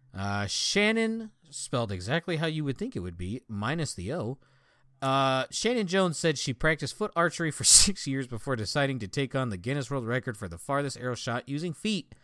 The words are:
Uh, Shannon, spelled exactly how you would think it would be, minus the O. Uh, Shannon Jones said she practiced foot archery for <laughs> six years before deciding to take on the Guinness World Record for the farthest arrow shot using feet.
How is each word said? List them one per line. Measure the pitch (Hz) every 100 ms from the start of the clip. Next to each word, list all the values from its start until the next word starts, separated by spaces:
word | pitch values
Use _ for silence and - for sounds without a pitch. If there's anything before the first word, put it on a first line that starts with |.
| -
Uh, | 95 101 101 101
Shannon, | - - 202 208 226 226 226 220 _ 147
spelled | - - 123 107
exactly | 92 95 160 185 156
how | 165
you | 156
would | 143 131
think | 240 -
it |
would | 180 85
be, | 92 127 -
minus | 104 110 165 143
the | - 92
O. | 165 110 139 _ _ _ _ _ -
Uh, | 135 135 135 131 127
Shannon | - 220 247 180
Jones | 190 180 147
said | 165 139
she | -
practiced | 117 156 156 139 -
foot | 214
archery | 170 170 - 160
for | -
<laughs> |
six | - - 208 196 143
years | 135 123
before | 113 139 117
deciding | 101 147 139 131
to | 98
take | 147 135 135
on | 123
the | 92
Guinness | 110 143 123
World | 139 113
Record | 127 131 98
for | 92
the | 85
farthest | - 139 139 -
arrow | 127
shot | 117 127 120 -
using | 143 175
feet. | - 214 196 - -